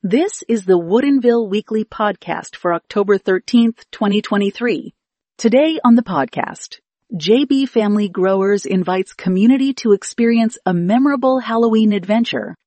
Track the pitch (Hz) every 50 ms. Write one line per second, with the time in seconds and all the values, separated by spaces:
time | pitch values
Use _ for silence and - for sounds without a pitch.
0 | - 190 190 262 339 415 - - - - 233 220 190 185 185 175 170 165 190 240
1 | 269 285 277 269 233 240 233 233 226 202 190 214 208 - 220 220 214 _ - -
2 | 220 208 190 _ - - 160 165 170 - - - - 175 170 165 _ _ - 214
3 | 202 190 202 190 _ - 185 185 _ - - 240 233 226 226 _ - _ - -
4 | 220 202 202 208 208 - 208 202 202 196 - - 233 240 196 147 - - _ _
5 | _ _ _ _ _ _ _ _ - 226 208 262 302 320 320 311 - 240 233 240
6 | 240 - 185 147 135 - - 151 - - - - - - - _ _ _ _ _
7 | _ _ 240 175 151 170 220 262 285 262 277 269 269 262 - 233 214 202 208 208
8 | 208 202 180 196 185 190 196 190 190 196 202 202 - - 196 185 180 180 185 185
9 | 185 - - - - 185 180 185 202 233 269 269 269 277 254 - - 233 202 196
10 | - - - - 233 233 233 233 226 220 - - _ - 185 175 175 180 208 247
11 | 269 294 285 262 254 262 262 262 233 220 226 226 240 233 220 220 220 214 208 202
12 | 175 190 208 226 233 - - - 107 - - _ _